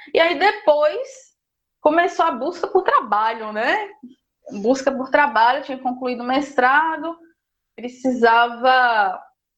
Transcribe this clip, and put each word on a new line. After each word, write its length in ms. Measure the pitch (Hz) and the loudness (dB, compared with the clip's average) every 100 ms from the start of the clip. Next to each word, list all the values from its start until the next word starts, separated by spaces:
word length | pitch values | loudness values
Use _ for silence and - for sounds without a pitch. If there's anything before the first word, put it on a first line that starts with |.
| - | -4
E 60 | - | 0
aí 180 | 330 285 | 0 2
depois 920 | 392 415 - 294 302 392 523 - - _ _ _ _ _ | 0 0 0 2 2 -2 -8 -14 -20 _ _ _ _ _
começou 440 | 302 320 349 349 | 0 2 0 0
a 60 | 330 | -2
busca 380 | 254 277 349 - | -2 -6 -6 -2
por 160 | 381 | 0
trabalho, 680 | 370 554 233 202 220 233 220 | 2 0 0 -2 -2 -4 -8
né? 360 | 214 254 403 403 - 247 _ _ _ - 208 | -4 -2 -2 -6 -14 -20 _ _ _ -16 -4
Busca 320 | 214 269 277 | -2 0 -2
por 180 | 247 262 | -4 0
trabalho, 480 | 294 285 220 233 277 | 2 2 2 2 0
eu 60 | |
tinha 140 | 285 254 | -6 -8
concluído 420 | 254 254 254 233 | -8 -6 -6 -6
o 60 | 240 | -4
mestrado, 920 | 262 285 - 247 277 320 311 330 330 _ _ _ _ _ | -2 -2 0 2 2 0 -4 -8 -10 _ _ _ _ _
precisava 1500 | - 240 - 262 233 233 233 240 233 254 254 247 220 196 185 - _ _ | -16 -16 -6 -4 2 4 4 2 2 2 4 4 2 0 -4 -12 _ _